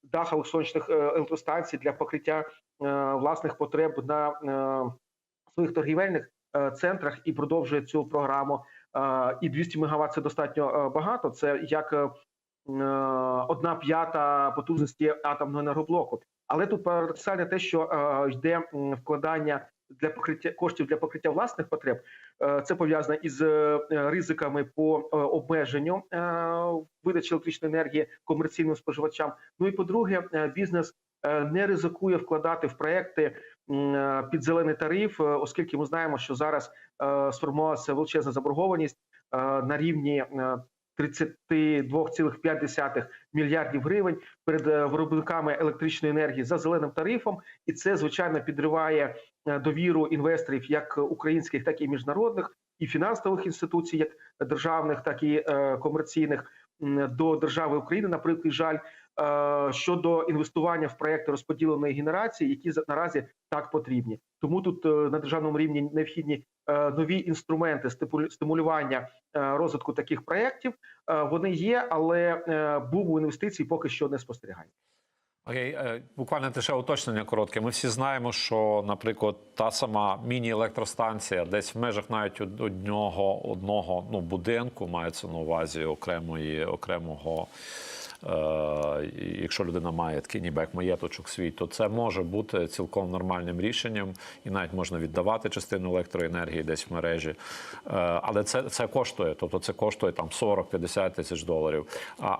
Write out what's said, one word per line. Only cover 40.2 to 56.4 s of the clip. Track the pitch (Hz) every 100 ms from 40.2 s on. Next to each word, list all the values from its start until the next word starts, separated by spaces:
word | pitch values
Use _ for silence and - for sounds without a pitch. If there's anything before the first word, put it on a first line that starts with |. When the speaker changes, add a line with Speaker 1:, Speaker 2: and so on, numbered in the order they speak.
| 131
Speaker 1:
е, | 139 131 127 127 _ _ -
тридцяти | 147 - 160 - - 156 151 147
двох | 127 151 160
цілих | 160 151 151
п'ять | 160 151
десятих | 143 - 139 127 117 - _
мільярдів | 151 147 160 139 135
гривень | 143 202 185 160 - - -
перед, | 156 151
е, | 151 147
виробниками | 156 156 156 156 165 156 143
електричної | 156 151 160 160 151
енергії | 151 147 131
за | 123 165
зеленим | 156 170 147
тарифом. | 151 170 240 226 185 - - -
І |
це, | 165 190 185
звичайно, | 147 170 175 156
підриває, | - 143 151 160 160 156 139 - - _ 151
е, | 143
довіру | 156 151 175 160 156
інвесторів, | 156 147 165 - 135 123
як | 151 147 -
українських, | 143 156 156 165 160 139
так | 123 156
і | 143
міжнародних, | 139 127 165 226 196 160 - _ -
і | 139
фінансових | 151 190 226 196 190 190
інституцій, | - 160 170 165 160
як | 156 - - - 131
державних, | 139 165 160 156 147
так | - 139
і, | 151 151 156
е, | 143 139 127
комерційних, | 147 151 156 160 147 143